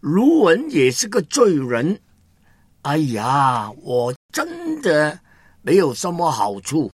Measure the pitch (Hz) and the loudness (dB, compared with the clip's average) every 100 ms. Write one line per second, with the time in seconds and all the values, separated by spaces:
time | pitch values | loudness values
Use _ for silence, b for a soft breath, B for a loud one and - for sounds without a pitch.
0 | 139 175 262 330 196 175 311 214 131 127 | 0 2 4 4 4 2 0 2 2 2
1 | 107 196 - - 226 156 131 117 143 208 | -4 -4 -2 2 4 4 -2 -2 -2 -4
2 | _ _ _ _ _ _ _ _ 139 151 | _ _ _ _ _ _ _ _ -4 -2
3 | 147 110 113 139 135 123 104 107 - 123 | -2 -2 0 2 2 0 -6 -12 -4 -2
4 | 120 135 _ - 330 339 339 311 247 151 | -2 -6 _ -8 -8 -8 -8 -4 0 0
5 | 151 151 b b b b - 180 160 117 | 0 -4 b b b b 0 2 2 -2
6 | 185 170 170 117 101 101 92 151 117 | -6 -2 -2 0 -4 -4 -6 -4 -4